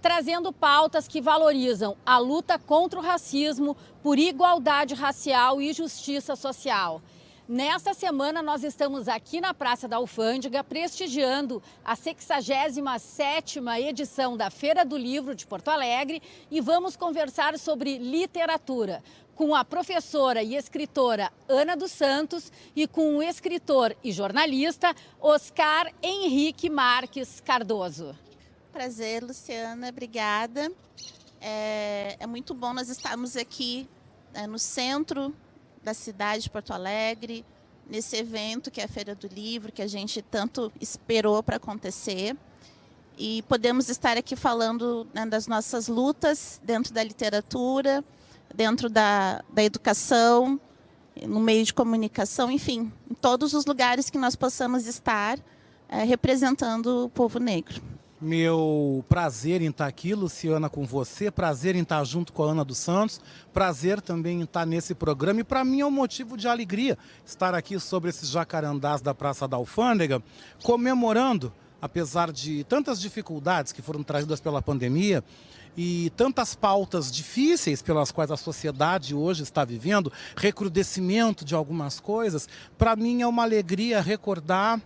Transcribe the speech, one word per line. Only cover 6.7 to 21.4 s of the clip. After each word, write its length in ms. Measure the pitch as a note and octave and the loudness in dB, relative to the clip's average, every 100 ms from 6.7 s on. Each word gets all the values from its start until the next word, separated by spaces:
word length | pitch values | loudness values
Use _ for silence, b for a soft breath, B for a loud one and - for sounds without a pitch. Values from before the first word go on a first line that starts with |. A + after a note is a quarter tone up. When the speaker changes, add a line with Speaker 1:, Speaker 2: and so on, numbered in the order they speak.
| G#3+ F3 D#3+ B B B B B | 0 0 -4 B B B B B
Speaker 1:
Nesta 480 | A#3+ C#4 F4+ - G4 | -4 0 -2 -2 -4
semana, 480 | F#4 C#4+ C#4+ D#4+ | -2 -2 -2 -2
nós 200 | D#4 D4 | -2 -4
estamos 440 | C#4+ - C#4+ C#4 A#3 | -4 -2 -4 -2 -4
aqui 340 | A3+ - E4 | -6 -4 -6
na 120 | F#4 F4+ | -4 -2
Praça 320 | C4 A#3+ B3 | -2 -2 -2
da 100 | A3+ | -4
Alfândega, 680 | B3 - A3 B3+ B3+ C#4 | -4 -2 0 0 -2 -4
prestigiando 1000 | C#4 D4 E4+ - F#4 C4 C4 C4+ C#4+ A3+ B B | -4 -4 -4 -4 -6 0 0 0 -2 -6 B B
a 120 | - A3+ | -6 -4
sexagésima 1040 | - D#4 - D4 G#3 C4+ D4+ C4 C#4 D#4 | -4 -10 -2 -2 0 0 0 -2 -4 -6
sétima 800 | - - C#4 D#4 D#4 D4+ A#3+ A#3 | -8 -4 -2 -2 -4 -8 -4 -2
edição 580 | C#4 B3+ D4 - B3+ A#3+ | -2 -4 -8 -2 -2 -2
da 140 | G3+ | -6
Feira 340 | - C#4+ D#4+ D#4+ | -4 0 2 2
do 100 | C#4+ | 0
Livro 380 | B3 C#4 C4+ | -4 -4 -6
de 140 | B3 - | -10 -10
Porto 220 | F#3+ - | -8 -2
Alegre 520 | D4+ B3+ A#3+ C#4 D#4+ B B B | 0 2 0 -2 -6 B B B
e 100 | D#4 | -4
vamos 340 | A#3+ E4 F4+ - | 2 2 0 -4
conversar 640 | F4 D#4+ D4+ - D4 D#4 | -4 -2 -4 0 0 0
sobre 400 | - D4 C#4+ C4+ | -4 -2 -2 -4
literatura 1040 | B3 D4+ E4+ F4 E4 D#4+ - B3+ G#3 E3+ B B B - | -2 -2 -2 -2 -2 -2 -2 -4 -2 -4 B B B -2
com 160 | D#4 D4 | 2 2
a 80 | |
professora 800 | A#3+ E4 E4 F4+ - D4+ C4+ A#3 | 2 -4 -2 -4 -2 2 2 2
e 100 | A3 | 0
escritora 760 | C4+ - D#4 D4+ - B3 G#3+ G3 _ | -4 -6 -8 -6 0 2 2 -2 _